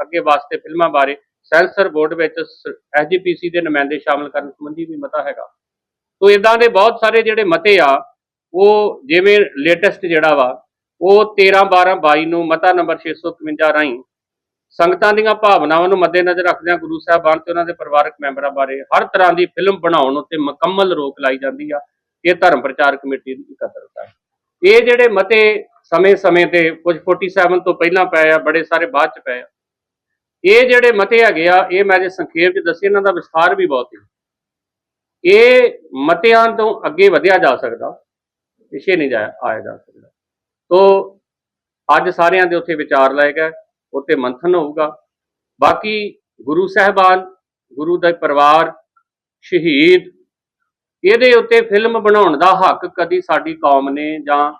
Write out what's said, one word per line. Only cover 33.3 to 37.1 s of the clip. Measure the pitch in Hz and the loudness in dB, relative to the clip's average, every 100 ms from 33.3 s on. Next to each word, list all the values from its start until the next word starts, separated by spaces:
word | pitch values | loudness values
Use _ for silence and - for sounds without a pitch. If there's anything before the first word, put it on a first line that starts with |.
| 160 175 180 | 0 0 0
ਵੀ | 175 | -2
ਬਹੁਤ | 127 123 104 | -4 -6 -16
ਹੈ। | _ _ _ _ _ _ _ _ _ _ _ _ | _ _ _ _ _ _ _ _ _ _ _ _
ਇਹ | 175 214 240 254 233 - _ | 2 6 6 4 2 -2 _
ਮਤਿਆਂ | 131 151 226 226 226 226 | -4 -2 0 2 4 2
ਤੋਂ | 226 220 202 156 | 0 -4 -4 -6
ਅੱਗੇ | 156 | 2
ਵਧਿਆ | 196 | 2